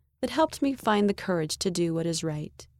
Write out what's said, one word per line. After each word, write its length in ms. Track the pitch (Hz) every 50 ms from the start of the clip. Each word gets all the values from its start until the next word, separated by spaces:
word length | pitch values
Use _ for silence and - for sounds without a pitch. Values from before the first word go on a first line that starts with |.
| _ _ _ _
that 80 | 254 247
helped 320 | 254 285 320 311 - -
me 120 | 285 277 262
find 360 | - - 226 208 208 208 202
the 40 | 202 - -
courage 320 | 196 180 165 156 156 -
to 140 | - - 196
do 220 | 175 165 170 165 165
what 120 | 165 165
is 180 | 170 160 165 160
right. 440 | 160 151 151 151 - - - - - _ _